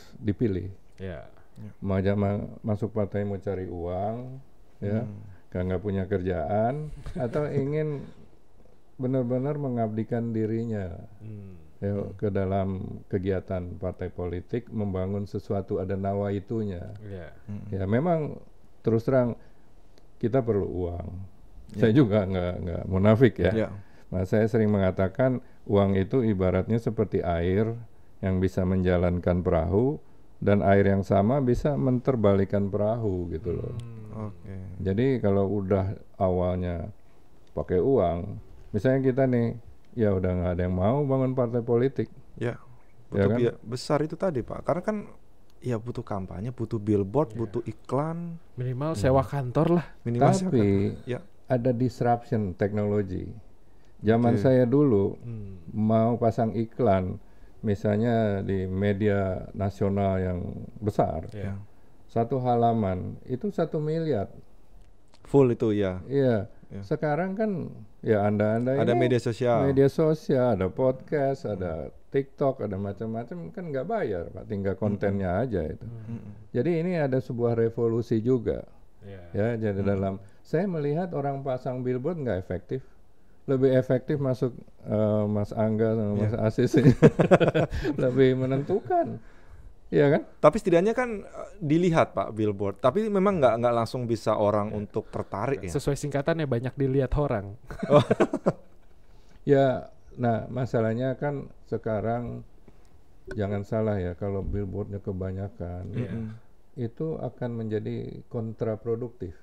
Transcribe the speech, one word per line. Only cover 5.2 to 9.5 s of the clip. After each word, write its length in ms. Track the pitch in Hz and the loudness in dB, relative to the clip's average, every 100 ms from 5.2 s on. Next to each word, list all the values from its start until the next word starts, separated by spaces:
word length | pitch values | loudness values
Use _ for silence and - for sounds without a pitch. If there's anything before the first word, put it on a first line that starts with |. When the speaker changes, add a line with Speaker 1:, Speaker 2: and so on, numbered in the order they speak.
| 101 - - | -16 -18 -8
Speaker 1:
kan 140 | 92 | -4
nggak 180 | 92 90 | -2 -2
punya 220 | 101 95 | -2 -2
kerjaan, 880 | 92 98 90 85 73 107 117 147 151 - | 0 0 0 -2 0 2 0 -2 -8 -10
Speaker 3:
<laughs> 140 | - 180 | -10 -4
Speaker 1:
atau 300 | 123 151 147 | -2 -2 -2
ingin 580 | 139 135 151 156 139 - - - - - - - - - - | -2 -2 -2 -2 -6 -10 -18 -20 -20 -20 -20 -20 -20 -16 -6
benar-benar 600 | 127 135 120 127 139 | -2 0 0 0 -2